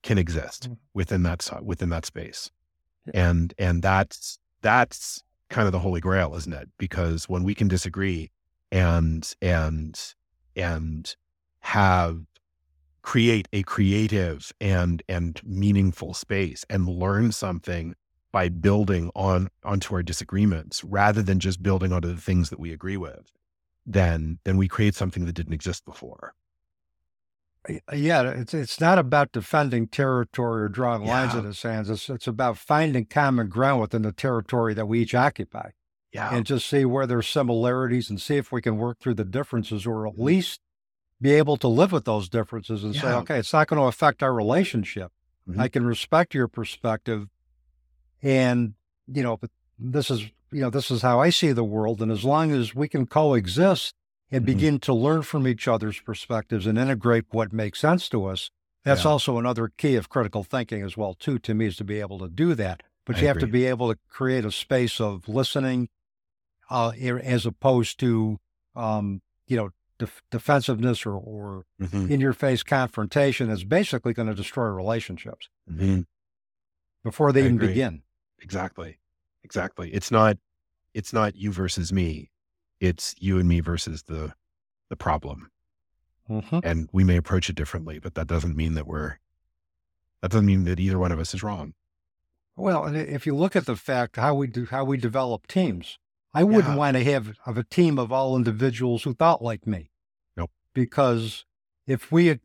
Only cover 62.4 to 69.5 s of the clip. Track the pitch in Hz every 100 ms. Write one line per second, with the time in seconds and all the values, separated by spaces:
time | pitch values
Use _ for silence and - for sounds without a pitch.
62.4 | 165 143 98 87 _ _ - 107 143 135
63.4 | 117 120 127 127 120 110 _ - 131 131
64.4 | 107 - - 131 120 - 110 98 87 110
65.4 | 131 147 131 127 120 _ _ _ _ _
66.4 | _ _ - 123 117 113 127 123 127 123
67.4 | 113 - 135 127 113 - 127 113 110 107
68.4 | - _ _ - 113 107 101 98 - _
69.4 | -